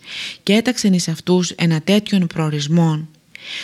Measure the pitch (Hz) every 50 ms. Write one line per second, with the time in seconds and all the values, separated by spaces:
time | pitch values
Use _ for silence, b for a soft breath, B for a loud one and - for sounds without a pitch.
0 | B B B B B B B B B - 196 220 226 247 240 - - 208 185 180
1 | 170 - 160 - - - 180 180 180 170 - - 170 170 165 156 156 - 196 214
2 | 208 - - 196 180 170 - 165 160 156 151 147 143 147 165 170 165 160 156 151
3 | 160 156 - _ _ _ B B B B B B